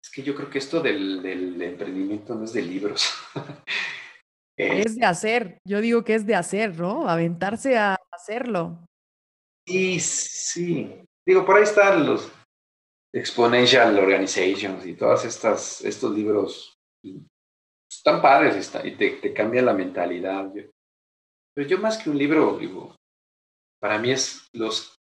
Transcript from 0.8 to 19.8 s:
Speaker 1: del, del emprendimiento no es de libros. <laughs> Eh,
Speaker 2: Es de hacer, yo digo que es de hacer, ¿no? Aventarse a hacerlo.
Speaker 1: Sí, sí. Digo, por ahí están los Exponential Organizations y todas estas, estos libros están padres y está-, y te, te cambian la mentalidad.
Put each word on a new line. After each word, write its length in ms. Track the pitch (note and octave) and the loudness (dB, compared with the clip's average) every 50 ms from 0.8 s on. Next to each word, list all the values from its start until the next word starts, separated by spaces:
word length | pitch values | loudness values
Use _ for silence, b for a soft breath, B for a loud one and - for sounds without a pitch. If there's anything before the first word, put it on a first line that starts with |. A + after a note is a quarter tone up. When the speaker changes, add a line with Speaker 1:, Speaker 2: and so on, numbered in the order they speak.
Speaker 1:
del, 420 | C3+ A#2+ G2+ G2 F#2+ F#2+ F#2+ F#2 | 0 0 -2 -2 -4 -4 -6 -6
del 380 | F2+ F#2 F#2 F2+ F#2 F2+ F2 F2 | -6 -6 -6 -6 -6 -6 -6 -8
emprendimiento 760 | F2+ E2+ F2 F2 E2+ E2+ F#2 F#2+ F#2+ G2 G#2 G#2 - - A#2+ | -8 -8 -8 -8 -10 -8 -6 -6 -4 -4 -6 -8 -8 -10 -8
no 100 | A2 A2 | -8 -8
es 80 | A2 | -6
de 100 | - A2+ | -4 -4
libros. 480 | F2+ E2+ F#2 F#2+ G2+ G#2 G2+ - - - - - - - - | -4 -4 -6 -4 -4 -4 -2 -2 -4 -4 -4 -8 -14 -12 -12
<laughs> 300 | C#3 - - - - _ B B B B B B B B B B B _ _ _ _ _ _ _ - | -12 -12 -12 -16 -18 _ B B B B B B B B B B B _ _ _ _ _ _ _ -4
Eh, 240 | - - F3 F#3 G#3 | -2 0 0 0 0
Speaker 2:
Es 120 | A3+ A3 A#3 | -2 0 2
de 80 | A#3+ | 2
hacer, 520 | G3 F3 E3+ - G#3+ A3+ A#3+ A3+ F3+ - _ _ | 2 2 2 0 0 0 0 -2 -4 -12 _ _
yo 140 | F#3 G3+ G#3 | -4 -4 -2
digo 240 | A3 A#3 A#3 A#3 A3+ | 0 2 2 0 2
que 100 | A3 G#3+ | 2 0
es 120 | A3+ G#3+ | 0 2
de 80 | G3+ A3 | 2 2
hacer, 440 | F3+ E3+ - - G3+ A3 G#3+ E3+ D#3+ | 2 2 0 -2 -2 -2 -2 -4 -4
¿no? 300 | F3 F3 G#3+ D4+ E4 G#3 | -4 -4 -2 -2 0 0
Aventarse 720 | E3 E3 E3 E3+ F3 E3 F3+ G3 G#3+ A3+ - C#4 B3+ A3+ | 0 2 0 0 -2 -2 -4 -4 -4 -4 0 0 2 2
a 180 | G#3 G3+ F#3+ - _ _ | 2 2 0 -2 _ _
hacerlo. 720 | - F3 - - G#3+ A#3+ C4 B3 G#3+ F3+ E3 F3 E3+ E3+ - _ _ _ _ _ _ _ _ _ _ _ _ _ _ _ _ | -20 -20 -12 -8 -8 -6 -4 -2 -2 -2 -2 -4 -8 -14 -18 _ _ _ _ _ _ _ _ _ _ _ _ _ _ _ _
Speaker 1:
Sí, 320 | - F3+ F#3 F#3 F#3 F#3 E3 | -2 0 0 2 2 0 -2
sí. 1000 | - - - - - - - - - - - F3 F3 F3 E3 C#3 A2 - - - - _ _ _ _ | -2 -2 -4 -4 -6 -6 -8 -8 -8 -6 -6 -4 -2 -2 -2 -4 -4 -8 -12 -18 -20 _ _ _ _
Digo, 200 | - F#3 F#3 F3+ | 4 4 6 6
por 100 | G3 G3+ | 6 6
ahí 60 | G#3 | 6
están 420 | G#3 G#3 - G#3 G3+ G3 F#3+ E3+ C#3+ | 6 6 6 6 6 6 6 4 4
los 260 | B2+ A2 G#2 - - - _ _ _ _ _ _ _ _ _ _ _ _ _ _ _ - | 2 0 0 -2 -8 -18 _ _ _ _ _ _ _ _ _ _ _ _ _ _ _ -8
Exponential 840 | A#2+ - - - - A#2+ A#2+ A#2+ B2 B2 - C3+ B2+ A#2 G#2+ F#2+ G2+ | -6 -6 -4 2 4 4 6 6 6 6 6 6 6 6 6 6 4
Organizations 880 | F#2+ F#2+ F#2+ F#2 F#2+ F#2 - G2+ F#2 F#2+ G2 G2+ G#2 G2 F#2+ F#2 F#2+ | 4 4 4 2 2 0 0 0 2 2 0 0 -4 -6 -6 -8 -10
y 80 | F2+ | -12
todas 320 | E2 - G#2 A#2 A#2+ - - | -8 -2 2 2 2 2 0
estas, 560 | A#2 - - - A2 G2+ - - - - - | -4 -8 -2 0 0 0 0 -4 -10 -12 -8
estos 340 | - G2+ G2+ - - A2+ G#2 | -6 -8 -6 -4 -4 -2 -2
libros 600 | G#2+ G#2 G#2+ G#2 G#2 - E3+ - - - - _ _ _ _ _ _ _ F2+ F#2 - - _ _ _ _ _ _ _ _ _ _ _ _ _ | -2 0 2 2 2 0 -2 -6 -12 -18 -20 _ _ _ _ _ _ _ -18 -18 -18 -20 _ _ _ _ _ _ _ _ _ _ _ _ _
están 300 | - - _ D3 D#3 E3+ | -20 0 _ 2 2 4
padres 340 | - C#3+ C#3 D3 D3 B2+ - | 6 6 6 6 6 4 2
y 20 | G2 | 0
está-, 280 | F#2+ - - - - | -6 -8 -10 -8 -8
y 100 | - - | -8 -2
te, 160 | - G#2 F#2 | 0 0 0
te 200 | - - - G2+ | 0 -2 -6 -6
cambian 320 | - - G#2+ A2+ A#2 B2 B2+ | -2 -2 -2 0 2 2 4
la 80 | A#2+ | 4
mentalidad. 800 | A2 F#2+ | 2 2